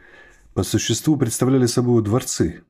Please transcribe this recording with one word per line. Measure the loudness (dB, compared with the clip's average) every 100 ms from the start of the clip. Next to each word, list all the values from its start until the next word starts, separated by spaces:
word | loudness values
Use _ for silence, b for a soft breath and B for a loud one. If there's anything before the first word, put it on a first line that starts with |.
| b b b b b
по | -6
существу | -2 -2 -2 -2 0 0
представляли | 0 0 2 2 2
собой | 2 2 2
дворцы, | 2 0 -2 -2 -2 -4